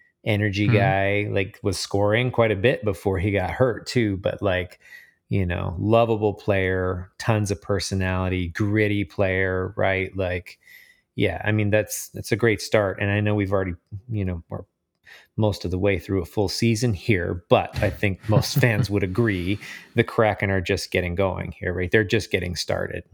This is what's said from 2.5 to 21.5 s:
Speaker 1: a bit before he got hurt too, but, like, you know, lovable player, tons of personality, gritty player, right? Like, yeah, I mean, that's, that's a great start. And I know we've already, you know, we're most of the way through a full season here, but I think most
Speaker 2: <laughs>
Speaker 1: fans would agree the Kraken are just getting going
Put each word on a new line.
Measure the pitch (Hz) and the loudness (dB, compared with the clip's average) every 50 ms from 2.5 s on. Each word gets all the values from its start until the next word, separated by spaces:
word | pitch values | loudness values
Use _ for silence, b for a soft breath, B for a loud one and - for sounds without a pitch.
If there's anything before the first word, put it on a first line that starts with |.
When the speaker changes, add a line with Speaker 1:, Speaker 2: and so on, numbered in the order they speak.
Speaker 1:
a | 104 | 2
bit | 98 92 127 - - 104 | 2 2 0 0 0 -2
before | 107 92 - - 101 95 92 | -4 -4 -2 -2 -2 0 0
he | 87 107 | 0 0
got | 98 98 90 82 | 0 0 -2 -2
hurt | - - 127 127 107 - - | 0 2 2 0 0 -4 -6
too, | - - 127 113 104 98 92 | -4 0 0 0 0 0 -2
but, | 98 - - - | -4 -4 -4 -2
like, | 101 98 92 90 90 - - B B B B B B B B B B - | -2 0 0 0 -4 -6 -12 B B B B B B B B B B -4
you | 110 101 92 | -2 -2 0
know, | 87 90 90 95 95 85 92 | 0 -2 -4 -4 -4 -4 -2
lovable | 101 104 110 113 117 113 113 107 107 104 95 | 0 4 4 4 4 4 2 2 0 0 -2
player, | - - - 101 95 95 92 92 92 92 92 92 92 90 - _ - | -2 -2 0 0 2 2 0 0 0 0 -2 -4 -4 -8 -12 _ -6
tons | - - 110 107 104 98 | -2 0 0 2 2 -2
of | 98 - | -4 -4
personality, | - - 101 95 - - 98 95 92 92 92 92 92 92 92 92 90 87 | -2 -4 -2 -2 -2 -2 -2 -2 0 0 0 0 0 0 0 -2 -2 -4
gritty | 82 - 107 101 104 107 107 104 104 101 98 | -2 -2 -2 0 2 2 2 2 0 -2 -4
player, | - - - 101 95 92 95 95 92 92 92 92 98 104 | -4 -2 -2 0 0 0 0 0 0 0 -2 -4 -4 -2
right? | 104 98 95 95 95 92 - - | -2 0 0 2 0 -2 -4 -4
Like, | 95 92 90 90 92 - - - _ B B B B B B B B B B - | -4 -2 -2 -2 -4 -6 -10 -20 _ B B B B B B B B B B -4
yeah, | - 110 92 85 87 - | -2 0 0 0 -2 -2
I | 104 | 0
mean, | 107 107 104 101 | 0 2 2 2
that's, | 101 107 101 - - - - - | 2 2 2 0 -6 -10 -10 -12
that's | - 101 - - | -12 -10 -4 -4
a | 120 | -2
great | 101 120 117 104 98 | 2 2 2 2 2
start. | - - - 110 101 95 90 - | -2 0 2 2 2 2 -2 -2
And | 101 101 | -2 0
I | 101 104 | 2 2
know | 104 104 104 | 2 2 2
we've | 104 101 98 | 0 0 0
already, | 101 95 95 92 87 - _ - - 98 - - | 0 0 0 -2 -6 -8 _ -18 -18 -16 -10 -8
you | 113 104 98 | -6 -4 -4
know, | 92 90 85 - - | -4 -4 -6 -8 -12
we're | 101 92 95 _ _ _ _ _ _ _ B B B B B B - | -12 -12 -14 _ _ _ _ _ _ _ B B B B B B -2
most | - 110 104 92 - - | 0 2 2 0 0 -4
of | 90 | -4
the | 90 90 | -2 0
way | 95 101 98 90 | 0 0 0 0
through | - - 98 95 | -2 -2 -2 -2
a | 82 | -2
full | - - 110 101 90 | -2 -2 -2 -2 0
season | - - 117 117 113 107 127 120 110 | 0 0 2 2 2 2 0 0 -2
here, | 85 - - 107 90 87 95 95 90 - - | -2 0 0 0 0 0 -2 -4 -4 2 4
but | 123 104 90 - - - | 4 4 4 0 -4 -2
I | 107 101 | -2 -2
think | - - - 101 95 - - - | -2 -2 -2 -2 -2 -2 0 2
most | 107 104 - - - | 2 2 2 2 2
Speaker 2:
<laughs> | 139 | 2
Speaker 1:
fans | 131 120 110 107 - - | 4 4 4 2 0 0
would | 104 98 | 0 -2
agree | 101 92 92 120 120 113 98 90 85 92 104 - B B B B B B B | -2 -2 0 0 0 0 0 -2 -2 -4 -4 -4 B B B B B B B
the | 120 113 | 0 0
Kraken | - - - 113 104 95 - 107 98 | 2 4 2 4 2 2 0 0 0
are | 95 95 | 0 0
just | 90 - 101 - - - | 0 0 -2 -2 -2 -2
getting | - 92 90 87 87 | -2 -2 -2 -2 -2
going | 92 98 92 90 92 92 90 | 0 0 0 -2 -4 -8 -10